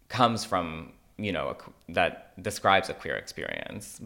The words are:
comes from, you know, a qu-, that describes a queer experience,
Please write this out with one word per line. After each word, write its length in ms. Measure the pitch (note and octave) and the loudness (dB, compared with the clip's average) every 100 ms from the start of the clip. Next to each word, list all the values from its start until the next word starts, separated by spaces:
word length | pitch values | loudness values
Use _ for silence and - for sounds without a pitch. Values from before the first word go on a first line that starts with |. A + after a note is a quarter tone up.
| _ | _
comes 340 | - A#2 A2+ | 4 4 4
from, 480 | - F#2 E2+ D#2+ D#2 - _ - | 0 0 0 -6 -12 -18 _ -6
you 140 | G#2 | -2
know, 160 | E2 C#2 | 0 -2
a 80 | - | -6
qu-, 160 | - - - | -12 -20 -4
that 460 | E2+ E2 - - - | 2 2 0 -14 -8
describes 460 | F#2+ - G#2 F#2+ - | -6 2 6 6 4
a 40 | |
queer 220 | - - A1+ | -6 -4 -4
experience, 840 | - - - G1+ G1+ G#2 - - | -6 -8 -6 -6 -8 -10 -12 -14